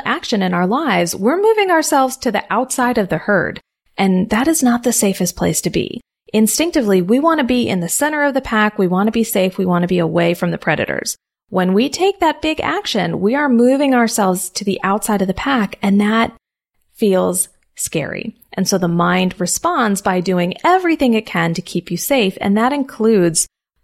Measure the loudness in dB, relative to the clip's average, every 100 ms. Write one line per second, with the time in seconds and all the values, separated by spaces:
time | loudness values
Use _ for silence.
0 | -2 -4 -2 -2 0 0 0 0 0 0
1 | -2 -2 0 2 2 2 2 2 2 2
2 | 0 -2 -4 -4 -2 -4 -2 -2 0 0
3 | 0 -2 0 0 0 -6 _ _ _ -2
4 | 2 2 2 0 0 2 0 0 0 0
5 | 0 0 -4 -2 -2 -2 -4 -4 -6 -8
6 | -18 _ _ 0 0 0 0 0 2 2
7 | 2 2 2 2 0 0 0 -2 -2 -2
8 | -2 0 0 -2 -2 0 0 0 0 2
9 | 0 0 0 0 0 0 0 0 0 0
10 | 0 0 0 0 -2 -2 -2 -2 -2 -4
11 | -6 -10 _ _ -2 0 2 2 2 0
12 | 0 2 0 0 -2 -2 -4 -4 -4 -2
13 | -2 0 0 0 2 4 4 4 4 4
14 | 2 2 0 0 -4 -6 -4 -2 -2 -2
15 | 0 0 0 -2 -2 0 -2 -2 0 2
16 | 2 2 -2 -4 _ _ _ _ _ -2
17 | 2 2 2 -2 -6 _ _ -10 -6 -4
18 | -6 -8 -10 -14 _ -4 0 0 0 0
19 | 2 2 0 -2 -4 -2 -2 0 0 0
20 | 0 -2 0 0 -2 -2 2 2 2 0
21 | 2 2 0 -2 -2 -2 -6 -6 -6 -6
22 | 0 0 0 -2 0 2 2 0 -4 0
23 | 2 4 2 0 -6 _ _ _